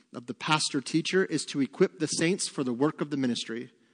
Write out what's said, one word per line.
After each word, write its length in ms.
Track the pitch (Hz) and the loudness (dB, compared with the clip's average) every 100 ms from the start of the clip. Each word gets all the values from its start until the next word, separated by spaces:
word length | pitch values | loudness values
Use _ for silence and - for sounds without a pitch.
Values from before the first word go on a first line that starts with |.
| _ | _
of 140 | - 120 | -14 -10
the 80 | |
pastor 460 | - - 156 - 147 | -6 2 2 2 -2
teacher, 440 | - 156 170 185 | 0 0 2 0
is 200 | 185 160 | 2 0
to 160 | - 143 | -2 -2
equip 400 | 131 - 196 - | 0 2 2 2
the 80 | 156 | -4
saints 400 | - 170 196 - | 0 0 0 -2
for 160 | - | -4
the 80 | 127 | -2
work 280 | 120 147 151 | 2 2 0
of 100 | 147 | -4
the 60 | 143 | 0
ministry. 540 | 127 113 - 113 135 _ _ | 0 0 -4 -8 -10 _ _